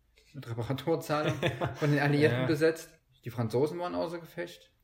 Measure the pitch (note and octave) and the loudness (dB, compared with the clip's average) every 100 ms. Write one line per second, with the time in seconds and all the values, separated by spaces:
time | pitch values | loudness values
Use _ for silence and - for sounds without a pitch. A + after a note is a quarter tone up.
0 | _ _ _ C#3 B2 A#2 A2+ C3+ - D#3+ | _ _ _ -14 -8 -6 -4 -4 0 0
1 | - D3+ D#3 - E3 - B2+ - D3+ C#3+ | 0 0 0 0 -2 -2 -4 0 2 4
2 | C#3+ C#3+ D3+ B2 B2+ D3 D#3+ D#3+ - - | 4 4 4 4 2 4 2 2 -6 -20
3 | _ _ B2+ - A2+ A#2+ D3 F3 F3 F3 | _ _ -8 -4 0 2 0 0 -4 -4
4 | F3 E3+ D#3+ - F3 - - _ | -4 -6 -10 -10 -10 -12 -20 _